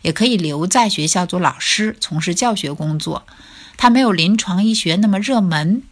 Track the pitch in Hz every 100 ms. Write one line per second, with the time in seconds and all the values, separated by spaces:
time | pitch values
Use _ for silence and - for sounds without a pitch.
0 | 165 160 240 220 160 147 180 247 226 170
1 | 156 185 175 180 165 - - - 214 -
2 | - 160 170 170 247 202 143 147 156 156
3 | 165 - - - - - - - 240 240
4 | 254 175 165 220 - 180 220 220 165 170
5 | 214 196 208 247 185 160 156 240 -